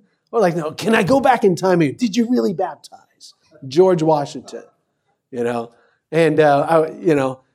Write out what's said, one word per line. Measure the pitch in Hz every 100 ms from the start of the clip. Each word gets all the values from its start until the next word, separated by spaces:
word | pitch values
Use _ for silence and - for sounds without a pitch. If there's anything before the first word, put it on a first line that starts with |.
| _ _ _
Or | 226
like, | 185 170
"No, | 156
can | - 180
I | 220
go | 180 269
back | 269 247
in | 202 170
time | 190 175
and | 147 -
did | 240 202
you | 233
really | 247 220
baptize | 175 175 147 - - _ _ - _ _ _ 131
George | 147 185 175
Washington?" | 156 151 139 135 - 113 - _ _ _ _ _ _
You | 120
know, | 120 120 117 _ _ _ _
and, | 156 160 151
uh, | 151 143 156
I, | 165 156
you | - 196 147
know | 131 127 _